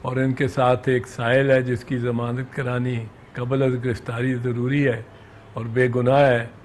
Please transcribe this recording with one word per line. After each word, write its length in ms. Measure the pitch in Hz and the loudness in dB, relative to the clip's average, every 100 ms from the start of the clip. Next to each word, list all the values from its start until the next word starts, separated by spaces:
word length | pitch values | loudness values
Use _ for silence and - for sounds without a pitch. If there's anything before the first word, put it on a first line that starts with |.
| 131 | -4
और 140 | 127 | 0
इनके 280 | 131 127 135 | 0 0 -2
साथ 420 | 135 127 123 135 | 2 2 2 2
एक 180 | 127 - | 0 -2
साहिल 440 | - 117 131 139 | -4 2 2 4
है 120 | 131 | 4
जिसकी 340 | 127 123 - 127 | 2 -4 -4 -4
ज़मानत 500 | 120 117 120 123 127 - | -2 -2 -4 -6 -6 -8
करानी 520 | 127 123 127 120 110 - - - | -4 -2 -2 -4 -8 -16 -16 -10
कबल 260 | 123 135 | -4 0
अज़ 200 | 131 127 | 0 0
गिरफ्तारी 520 | 123 110 - 117 127 | -4 -4 -6 -4 -2
ज़रूरी 480 | 127 123 120 123 143 | -2 -4 -4 0 2
है 240 | 139 113 110 - - - - 123 | 2 0 -8 -20 -20 -20 -16 -12
और 60 | |
बेगुनाह 540 | 113 120 127 123 123 135 | -4 0 2 2 4 6
है 340 | 139 120 117 - | 6 4 -2 -14